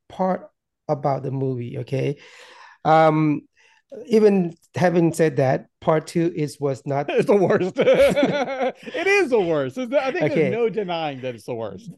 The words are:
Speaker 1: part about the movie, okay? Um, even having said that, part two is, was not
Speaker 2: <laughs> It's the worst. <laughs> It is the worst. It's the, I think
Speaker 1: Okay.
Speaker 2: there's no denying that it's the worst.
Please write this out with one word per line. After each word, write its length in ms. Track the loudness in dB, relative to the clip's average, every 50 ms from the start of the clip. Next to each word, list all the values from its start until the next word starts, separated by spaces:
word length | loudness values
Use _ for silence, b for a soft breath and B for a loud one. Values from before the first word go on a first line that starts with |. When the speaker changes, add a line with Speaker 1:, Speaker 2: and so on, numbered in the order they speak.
| _ -14
Speaker 1:
part 420 | -8 -4 -2 -2 -2 -4 -8 -14 _ _ _ _ _ _ _
about 360 | -6 -4 -2 -2 -2 -4 -4
the 80 | -6 -6
movie, 480 | -6 -4 -4 -4 -4 -6 -8 -10 -10 -12
okay? 380 | -8 -6 -4 -4 -2 -4 -6 B B B B B B B B B B B B B 0
Um, 580 | 2 4 6 6 4 4 4 2 2 0 -2 -6 _ b b b b b b _ _ -18 -16 -4
even 480 | 0 4 4 6 6 4 4 2 -2 -4 _ _ _ -2
having 380 | 0 0 2 4 4 2 2
said 240 | 2 2 0 0 2
that, 300 | 2 2 2 0 0 -4 _ _ _
part 260 | 0 0 0 0 0
two 260 | -2 -2 -2 -2 -2 -2
is, 260 | -4 -6 -6 -6 -4
was 220 | -4 -4 -4 -6 -6
not 220 | -6 -4 -4 -4 -2
Speaker 2:
<laughs> 0 |
It's 160 | -2 0 2
the 100 | 2 2
worst. 400 | 2 4 2 2 0 -2 -2 -2 0
<laughs> 0 |
It 1300 | 2 4 4 4 4 4 4 2 0 0 0 -2 -4 -4 -4 -4 -4 -4 -6 -8 -12 -10 -8 -4 0
is 240 | 2 2 2 2 2
the 100 | 2 2
worst. 380 | 2 2 0 0 -2 -4 -4 -6
It's 120 | -6 -2
the, 140 | -2 0 0
I 60 | 0
think 120 | 0 0 0
Speaker 1:
Okay. 80 | 0 2
Speaker 2:
there's 180 | 0 0 0
no 160 | 0 0 -2 -2
denying 520 | -2 -4 -4 -4 -4 -4 -4 -6 -6 -8
that 120 | -8 -10 -10
it's 100 | -10 -10
the 100 | -10 -8
worst. 360 | -8 -8 -8 -10 -12 -16 -18 -20